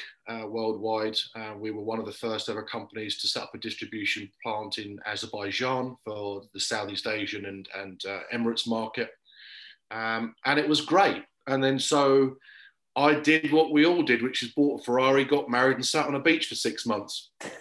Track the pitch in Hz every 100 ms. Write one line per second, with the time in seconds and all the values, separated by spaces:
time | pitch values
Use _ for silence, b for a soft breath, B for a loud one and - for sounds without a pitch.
0 | - - - 113 107 113 110 110 110 110
1 | 110 107 - 113 110 104 110 107 107 113
2 | 104 - 117 107 - 110 107 113 101 110
3 | 107 - 107 - - - 110 - 110 110
4 | 101 104 98 _ 110 107 104 - 101 101
5 | 104 101 110 104 101 98 127 127 127 127
6 | 110 104 101 98 - 98 - 110 101 101
7 | 117 107 101 104 98 98 95 98 95 90
8 | 95 98 - 120 117 113 117 113 110 -
9 | 110 - B B B B B B - 110
10 | 113 113 113 - 131 147 147 151 - 175
11 | 180 - - _ - 135 135 135 - 147
12 | 139 135 135 131 B B B _ _ -
13 | 143 151 151 156 151 156 156 151 160 175
14 | 123 120 127 - 117 - 143 - - 127
15 | 131 135 139 143 - 120 131 131 127 156
16 | 143 139 156 160 - 120 117 - 117 104
17 | 101 - - - - -